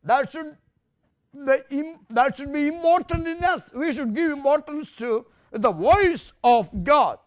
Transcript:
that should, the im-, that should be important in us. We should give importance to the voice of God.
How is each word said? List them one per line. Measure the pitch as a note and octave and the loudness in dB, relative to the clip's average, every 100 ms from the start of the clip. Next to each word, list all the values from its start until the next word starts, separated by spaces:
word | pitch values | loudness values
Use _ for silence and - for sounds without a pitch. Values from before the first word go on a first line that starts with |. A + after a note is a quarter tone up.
| D3 | 2
that | B3 C4+ | 0 0
should, | D#4 D#4 D4+ _ _ _ _ _ _ _ C#4 C#4 | -8 -14 -16 _ _ _ _ _ _ _ -12 -2
the | C4+ C4+ C#4 | -2 0 -8
im-, | D#4 E4 _ A3+ | -8 -12 _ 0
that | C4 - | 0 0
should | C#4+ D4 | -8 -2
be | D4 | -2
important | E4 E4 F4 E4+ E4+ E4 | 0 2 2 2 -6 -6
in | E4 F4 | -4 -2
us. | E4+ - A#3+ | -2 -6 -6
We | D#4+ B3+ | -4 -4
should | C4 G#3+ | -4 -2
give | E4 D4 | -2 0
importance | C#4 D4 D4 D4 D4+ - | 0 0 -2 -10 -12 -10
to | A#3+ A3+ A#3+ _ _ A#3 A3+ | -4 -4 -4 _ _ 0 0
the | E3+ G#3 | 2 4
voice | F#4+ G4 C4+ - _ A#3+ A#3+ | 4 4 0 -8 _ 4 4
of | F#3+ G#3 F3+ | 2 -6 2
God. | D4 G#3 A2 | 2 2 -2